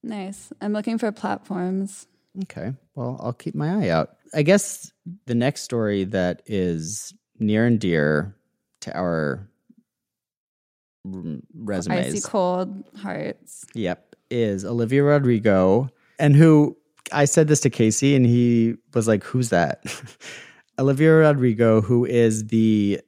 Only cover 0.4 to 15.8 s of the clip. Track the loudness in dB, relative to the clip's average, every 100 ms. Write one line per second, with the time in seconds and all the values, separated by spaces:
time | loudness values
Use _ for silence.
0.4 | -20 -10 -6 -4 -4 -4 -4 -4 -8 -8
1.4 | _ -6 -4 -4 -6 -10 -20 _ _ -14
2.4 | -12 -10 -10 -10 _ -10 -10 -8 -10 -8
3.4 | -10 -6 -4 -2 0 0 -2 _ _ -2
4.4 | 2 2 0 -12 -18 _ -20 -18 -6 -2
5.4 | -2 -4 -8 -4 -2 -2 -2 -2 -2 -4
6.4 | -6 -4 -2 -4 -6 -12 -14 _ _ _
7.4 | -2 0 0 0 0 0 0 0 -4 -12
8.4 | _ _ _ _ -14 -8 -4 -4 -4 -8
9.4 | -12 _ _ _ _ _ _ _ _ _
10.4 | _ _ _ _ _ _ -16 -12 -10 -12
11.4 | -14 -16 -8 -8 -4 -4 -4 -6 -6 -4
12.4 | -2 -4 -6 -10 -18 -16 -12 -10 -10 -12
13.4 | _ -20 -16 -8 -6 -6 _ _ _ -2
14.4 | -2 -2 -4 -4 0 2 2 2 2 2
15.4 | 4 4 4 2